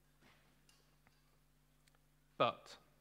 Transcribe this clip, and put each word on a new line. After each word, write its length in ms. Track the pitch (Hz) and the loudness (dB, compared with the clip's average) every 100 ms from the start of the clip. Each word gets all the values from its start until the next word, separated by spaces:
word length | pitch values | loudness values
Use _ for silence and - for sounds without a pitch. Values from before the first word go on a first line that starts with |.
| - - - - - - - - - - - - - - - - - - - - - - - - | -20 -20 -20 -20 -20 -20 -20 -20 -20 -20 -20 -20 -20 -20 -20 -20 -20 -20 -20 -20 -20 -20 -2 10
But, 300 | 120 - - - - - | 10 10 -2 -12 -14 -20